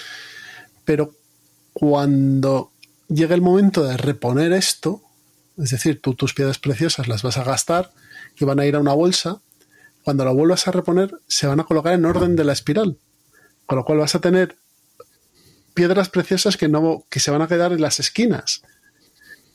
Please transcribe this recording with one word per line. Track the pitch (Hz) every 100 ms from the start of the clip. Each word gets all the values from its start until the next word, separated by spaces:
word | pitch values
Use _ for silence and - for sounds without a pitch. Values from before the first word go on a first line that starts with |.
| - - - - - - - _ -
Pero | 151 151 - _ _ _ _ _
cuando | - 147 143 143 139 135 135 135 135 - _ _ _ -
llegue | 156 160 180
el |
momento | 180 185 196 180
de | 135 127
reponer | 135 - 123 135 170
esto, | 185 - - 156 208 _ _ _ _ _ -
es | 127
decir, | 123 160 147
tú | 135
tus | 123 135
piedras | - 135 135
preciosas | 143 113 160 - 120
las | 107
vas | 123 131
a |
gastar | 127 127 - 170 180 _ - - - -
y | 139
van | 139
a | 139
ir | 147
a |
una | 143
bolsa, | 143 180 185 170 208 _ _ _ _ _ _
cuando | - 139
la | 131
vuelvas | 131 165 180 190
a |
reponer | 180 180 175 196 330 -
se | - 143
van | 143
a | 160
colocar | 160 165
en | 180 165
orden | 175 175 170
de | 143
la |
espiral, | 131 - 160 202 - _ _ _ _ _ _ -
con | 135
lo | 127
cual | 151
vas | 147 175
a |
tener | 175 185 180 - _ _ _ - - _ _ _ _ _ _
piedras | 175 175 190 180
preciosas | 180 - 185 208 185
que | 156
no, | 151 160 160 -
que | 139
se | 151
van | 147
a | 160
quedar | 175 175
en | 170
las | 147 -
esquinas | 139 - 233 147 - - _ _ _ _ _ _ - - _